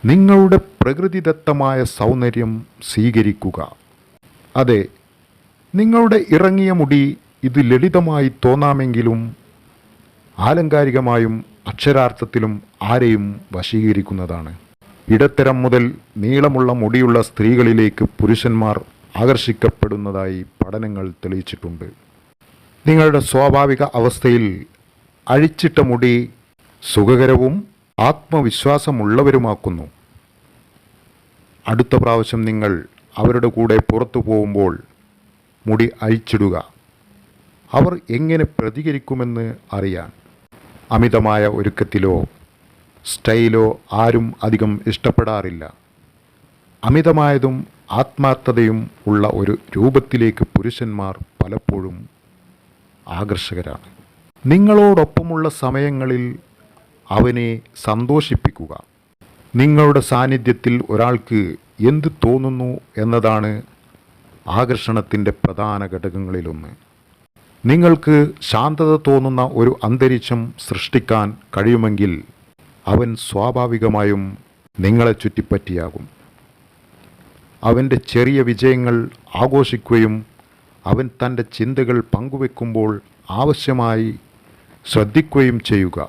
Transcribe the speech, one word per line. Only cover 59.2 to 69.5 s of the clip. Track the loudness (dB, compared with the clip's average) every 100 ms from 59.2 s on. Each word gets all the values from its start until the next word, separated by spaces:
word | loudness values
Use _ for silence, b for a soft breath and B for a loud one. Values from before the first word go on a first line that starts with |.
| _ _ _ 0
നിങ്ങളുടെ | 4 6 4 4 0
സാന്നിധ്യത്തിൽ | -2 0 -2 -2 -2 0 -2 -2
ഒരാൾക്ക് | 0 0 0 -2 -2 -2 -8 _ _ 2
എന്ത് | 2 -4 -2
തോന്നുന്നു | 0 0 -2 -6 -8 -8 _ -6
എന്നതാണ് | -2 0 2 0 -2 -6 -12 _ _ _ _ _ _ _ -6 -2
ആകർഷണത്തിൻ്റെ | -2 -2 -2 -4 -4 -4 -4 -6
പ്രധാന | -12 -8 -6 -6 -8
ഘടകങ്ങളിലൊന്ന്. | -10 -10 -10 -8 -8 -10 -14 -16 -20 _ _ _ _ _ _ _ _ 0
നിങ്ങൾക്ക് | 4 6 4 4 4 2 -2 -4
ശാന്തത | -2 -2 0 0 2 2
തോന്നുന്ന | 2 2 -2 -2